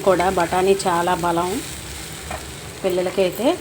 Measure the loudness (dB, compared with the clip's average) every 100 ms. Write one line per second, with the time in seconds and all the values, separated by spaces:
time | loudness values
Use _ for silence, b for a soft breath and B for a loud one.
0 | 4 4 4 2 2 2 4 4 2 2
1 | 2 0 2 0 0 -2 -6 -12 -12 -12
2 | -12 -12 -10 -10 -10 -14 -14 -4 -2 0
3 | 0 2 0 2 0 0